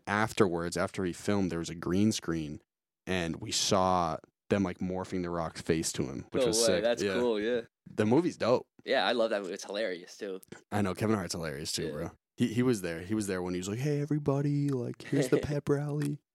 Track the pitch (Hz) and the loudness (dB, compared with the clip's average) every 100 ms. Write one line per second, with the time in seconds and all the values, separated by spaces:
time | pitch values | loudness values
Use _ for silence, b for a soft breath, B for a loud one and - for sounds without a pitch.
0 | - 104 113 - 98 85 87 85 95 - | 0 0 2 4 4 4 -2 0 -2 0
1 | 90 80 - 101 90 85 80 82 85 92 | -2 -2 0 2 2 0 -4 -6 0 4
2 | 110 - - 82 76 76 _ _ _ _ | 4 2 -2 -4 -4 -10 _ _ _ _
3 | - 92 82 - - - - 98 92 92 | -4 -2 -2 -4 -4 -2 2 4 4 4
4 | 82 76 - _ - 101 92 92 92 92 | 2 -2 -10 _ -2 0 2 -2 -4 -4
5 | 92 92 87 85 82 - - 82 80 - | -4 -4 -2 -2 -4 -4 0 2 2 -2
6 | 67 64 - - 120 110 113 95 113 113 | -4 -4 -4 0 2 4 2 2 0 0
7 | 101 120 123 107 110 120 - _ - - | 0 0 0 0 -2 -2 -6 _ -12 0
8 | 107 139 175 - 101 127 - - 90 127 | 4 4 2 0 2 2 0 -12 0 2
9 | 95 120 113 104 92 98 - 101 104 87 | 2 2 2 0 -4 -8 -6 -4 -4 -6
10 | 90 - 101 92 - - - 107 98 92 | -12 -12 -10 -10 -12 -20 -4 -2 0 0
11 | 107 107 87 90 80 69 - - 82 76 | 0 0 -2 -6 -6 -6 -6 -4 -4 -6
12 | 85 - _ - 123 113 127 107 87 82 | -8 -10 _ -2 0 2 2 2 -2 -6
13 | 90 110 98 92 90 90 95 113 147 147 | -2 -2 0 -2 -2 -4 -4 -2 -2 -2
14 | 147 151 143 139 147 143 143 127 120 127 | 0 0 0 0 0 0 0 -2 -4 -8
15 | - 139 131 - 139 147 - 143 147 147 | -2 0 4 2 2 -2 0 0 0 -2
16 | 147 147 _ | -2 -4 _